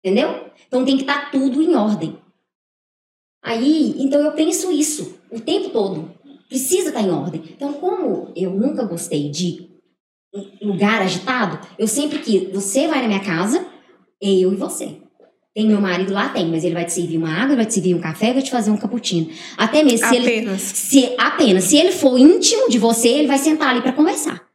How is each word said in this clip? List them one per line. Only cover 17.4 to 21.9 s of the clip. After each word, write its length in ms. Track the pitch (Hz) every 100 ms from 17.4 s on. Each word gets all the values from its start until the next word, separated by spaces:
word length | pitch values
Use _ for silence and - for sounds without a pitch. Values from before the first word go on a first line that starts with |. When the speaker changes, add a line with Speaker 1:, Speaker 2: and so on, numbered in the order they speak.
| 262
Speaker 1:
vai 100 | 269
te 100 | 214
servir 180 | 196 180
um 60 | 170
café, 320 | 160 151 220
vai 80 | 262
te 80 | 262
fazer 220 | 247 208
um 60 | 208
cappuccino. 520 | 202 240 - 170 160 - -
Até 280 | - 214 294
mesmo 240 | 294 226 226
se 80 |
ele 100 | 240 240
Speaker 2:
Apenas. 340 | 220 220 190
Speaker 1:
se, 520 | - - - 269 240 -
apenas. 460 | 226 - 262 185
Se 120 | 180 294
ele 140 | 359